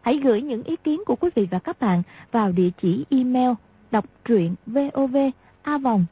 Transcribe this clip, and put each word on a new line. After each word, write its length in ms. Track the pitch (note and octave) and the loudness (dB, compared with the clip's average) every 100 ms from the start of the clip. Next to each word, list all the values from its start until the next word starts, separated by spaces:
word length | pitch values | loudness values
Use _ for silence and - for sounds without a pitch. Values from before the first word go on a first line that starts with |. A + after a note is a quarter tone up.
Hãy 160 | A#3+ D4 | 0 2
gửi 180 | C4+ G#3+ | 2 2
những 220 | C#4+ A3+ | -2 -6
ý 120 | B3+ E4 | -6 -6
kiến 260 | D#4 D#4 G#4+ | -4 -4 -2
của 100 | B3 | -2
quý 140 | F4 A#3+ | 0 0
vị 120 | F#3 | -2
và 80 | F3+ | -2
các 200 | - - | -6 -4
bạn 240 | A3 F3 - - - | 0 0 -2 -12 -4
vào 200 | A#3 G3+ | -2 0
địa 180 | F3+ F3+ - | 2 0 0
chỉ 240 | F#3 G3+ D4 | -2 -2 0
email 420 | C4+ B3+ B3+ B3+ A#3 _ _ _ | 0 2 2 0 -2 _ _ _
đọc 140 | A3 - _ - | -4 -4 _ 0
truyện 300 | A3+ E3+ F3+ - | 2 2 -4 -4
V 120 | B3 C#4+ | -4 -2
O 140 | C4+ C4+ | -2 0
V 100 | C4+ C4+ - _ _ | 0 0 -4 _ _
A 160 | - D4 | -6 -2
vòng 280 | C4+ G#3+ F3 | 0 2 0